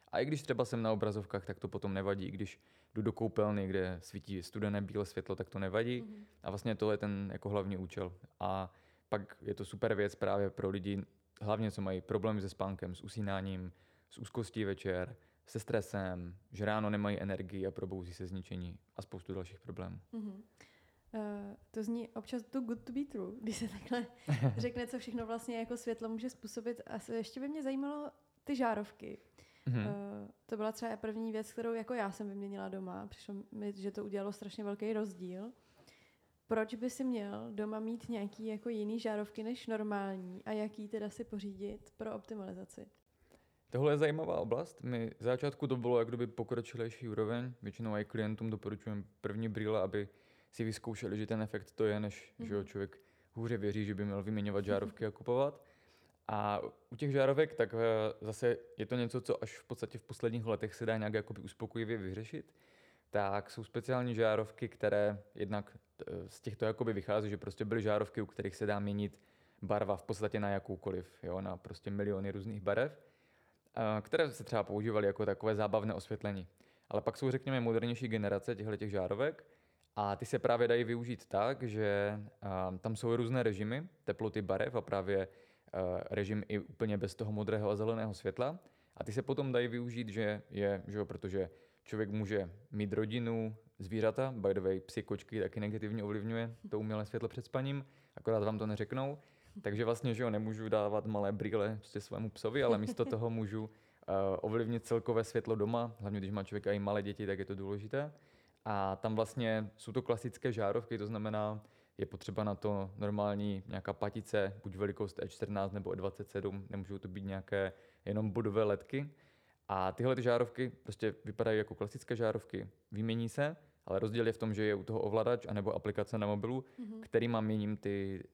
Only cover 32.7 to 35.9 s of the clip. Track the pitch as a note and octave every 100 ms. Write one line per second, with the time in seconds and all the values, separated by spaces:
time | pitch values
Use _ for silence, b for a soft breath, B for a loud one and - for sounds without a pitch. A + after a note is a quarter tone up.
32.7 | F#3+ F#3 F#3 G3+ - - G3 - A3 G#3
33.7 | G3+ G3 G3+ G#3 G3+ G3 G3+ G#3 - G#3
34.7 | G3+ G#3+ A3 G#3+ F3+ F3+ F3+ A3 - b
35.7 | b b